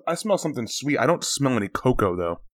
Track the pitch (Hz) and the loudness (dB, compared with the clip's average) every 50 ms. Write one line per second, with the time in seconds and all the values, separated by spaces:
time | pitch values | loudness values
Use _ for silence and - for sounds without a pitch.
0 | - - 170 - - 214 196 175 - 160 135 120 113 104 - - 131 147 143 - | -2 -4 -4 -2 0 0 0 2 0 0 -2 -2 -4 -4 -6 -4 -2 0 0 2
1 | - 143 175 160 - - - - 139 131 127 113 101 98 - - - 127 127 - | 4 2 2 2 0 -4 -2 0 0 2 2 2 0 -2 -2 0 2 2 2 4
2 | 107 95 87 90 87 85 85 - - - _ | 2 2 2 0 -2 -2 -4 -6 -8 -16 _